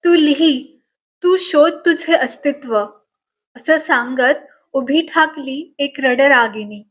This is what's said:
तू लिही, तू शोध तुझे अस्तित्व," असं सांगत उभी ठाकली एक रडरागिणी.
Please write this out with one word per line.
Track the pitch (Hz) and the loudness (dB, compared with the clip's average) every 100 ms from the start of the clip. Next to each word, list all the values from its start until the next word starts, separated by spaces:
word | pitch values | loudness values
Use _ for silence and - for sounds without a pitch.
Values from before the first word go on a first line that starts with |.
तू | 349 | 4
लिही, | 339 302 277 320 254 - _ _ _ _ _ | 2 2 2 2 0 -8 _ _ _ _ _
तू | 359 370 | 0 0
शोध | - 302 320 | 0 2 2
तुझे | 330 339 320 - | 2 -2 -2 0
अस्तित्व," | 330 254 - 285 285 254 214 208 _ _ _ _ _ _ | 0 -2 -4 -6 -6 -4 -4 -4 _ _ _ _ _ _
असं | - - 311 | -12 -2 -2
सांगत | 311 262 240 262 254 302 - _ _ | 2 -2 0 -2 0 0 -6 _ _
उभी | 269 247 302 | -6 -2 -2
ठाकली | 320 330 311 311 269 269 349 - | 0 0 0 -2 -10 -10 -12 -8
एक | 285 285 | -8 -2
रडरागिणी. | 269 247 277 262 226 214 208 208 - | -2 2 4 4 2 -4 -14 -16 -20